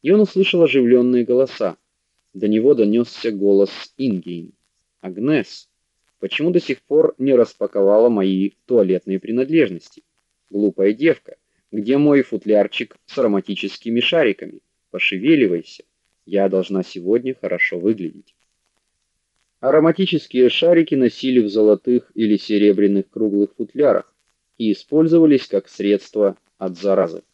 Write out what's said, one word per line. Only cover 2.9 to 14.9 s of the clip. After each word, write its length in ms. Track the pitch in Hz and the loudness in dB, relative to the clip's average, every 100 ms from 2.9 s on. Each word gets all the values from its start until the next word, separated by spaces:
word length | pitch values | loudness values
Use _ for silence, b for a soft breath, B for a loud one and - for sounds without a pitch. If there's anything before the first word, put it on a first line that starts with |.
| 113 120 - 117 | 0 -4 -6 -8
голос 640 | 104 101 98 98 - - - | -2 2 2 2 -4 -20 -8
Ингейм. 560 | 131 95 87 87 85 _ _ _ _ _ | -4 -4 -8 -14 -14 _ _ _ _ _
«Агнес, 720 | 92 92 127 151 101 - _ _ _ _ _ _ | -16 -6 -2 -2 -4 -16 _ _ _ _ _ _
почему 320 | - - 160 | -10 -4 -2
до 80 | 175 | -2
сих 220 | - 131 | -4 -10
пор 340 | _ 147 - - | _ 0 0 -2
не 160 | 135 | 0
распаковала 760 | 127 110 _ 104 104 98 107 120 | 2 0 _ -6 0 2 4 2
мои 420 | 110 95 95 98 _ _ | 2 0 -2 -4 _ _
туалетные 540 | 120 95 92 - 95 | 0 2 -2 -4 -8
принадлежности? 840 | 107 120 135 160 117 87 - - _ _ _ _ _ | -4 -4 -2 0 -2 -4 -16 -20 _ _ _ _ _
Глупая 440 | 101 104 95 98 | -2 -2 0 -2
девка, 440 | 110 160 143 - - _ _ _ | 0 -2 -2 -8 -20 _ _ _
где 260 | 107 104 139 | -8 -2 0
мой 260 | 147 143 | 2 2
футлярчик 760 | 127 107 104 107 101 - 117 - _ | 0 -6 0 0 0 -4 -12 -16 _
с 120 | - | -4
ароматическими 840 | 117 101 - 95 101 - 117 117 | -2 -2 -4 -8 -10 -10 -6 -4
шариками? 580 | - 170 127 95 - - _ _ | -2 0 0 -2 -12 -20 _ _
Пошевеливайся, 960 | _ | _